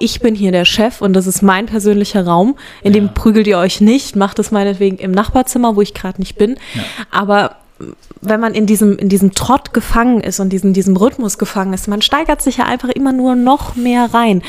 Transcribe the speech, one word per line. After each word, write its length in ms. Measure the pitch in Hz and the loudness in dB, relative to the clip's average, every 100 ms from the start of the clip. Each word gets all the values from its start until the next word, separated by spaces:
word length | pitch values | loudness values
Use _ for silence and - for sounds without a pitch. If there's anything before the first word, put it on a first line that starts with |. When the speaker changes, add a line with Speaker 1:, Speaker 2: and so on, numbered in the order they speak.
Speaker 1:
ich 200 | 233 - | -4 0
bin 140 | 240 | -2
hier 180 | 214 196 | 0 0
der 140 | 180 175 | 2 0
Chef 340 | - 220 - | 0 -2 0
und 140 | 202 | 0
das 120 | 190 185 | 2 0
ist 160 | - | 2
mein 240 | 196 185 214 | 2 2 -2
persönlicher 600 | 214 202 202 202 202 175 | -2 0 0 0 -2 2
Raum, 300 | 170 220 285 - - | 2 2 -2 -10 -4
in 100 | 202 | 2
dem 140 | 208 202 | 2 2
Speaker 2:
Ja. 60 | |
Speaker 1:
prügelt 340 | - 226 214 208 | 0 2 4 2
ihr 120 | 185 | 2
euch 220 | 185 - | 0 2
nicht, 360 | 214 269 - 202 | 4 4 0 -2
macht 220 | 196 - | -2 -2
es 120 | 202 | -2
meinetwegen 480 | 208 202 190 196 185 | -2 -2 0 -2 -2
im 120 | 190 | -2
Nachbarzimmer, 640 | 190 226 262 247 247 240 202 | -2 0 0 0 0 0 2
wo 40 | |
ich 140 | 202 | -2
grad 240 | - 190 190 | -4 -10 -8
nicht 180 | 190 - | -8 -2
bin.“ 200 | 208 262 - | -2 -2 -10
Speaker 2:
Ja. 80 | 233 - - 208 | -10 -10 -12 -8
Speaker 1:
Aber 460 | - 202 202 180 - _ - 62 - - - | -4 0 0 0 -6 _ -20 -18 -18 -20 -8
wenn 200 | 196 220 | -2 0
man 120 | 226 | 0
in 120 | 208 208 | 0 2
diesem, 320 | 214 208 196 | 4 2 2
in 100 | 202 | 0
diesem 240 | 196 190 | 2 2
Trott 400 | - - 269 - | 0 0 0 -2
gefangen 480 | 233 - 233 240 226 | -4 0 2 2 0
ist 180 | - 190 | -2 -4
und 100 | 190 | -2
diesen, 240 | 190 196 | 0 2
diesem 240 | 190 190 185 | 2 2 2
Rhythmus 400 | 240 - 214 - | 2 0 -6 -4
gefangen 340 | - 208 190 | -6 -4 -4
ist, 160 | 185 - | -6 -6
man 140 | 208 | -2
steigert 400 | - 285 311 294 | 0 0 0 -2
sich 160 | 269 247 | -2 -2
ja 80 | - | -2
einfach 240 | 247 247 | -2 -4
immer 220 | 240 269 | -2 -2
nur 200 | 262 254 | 0 0
noch 400 | 247 247 277 - | 2 2 2 -2
mehr 380 | 247 240 240 233 | -4 0 0 2
rein. 300 | 233 233 185 | 2 2 0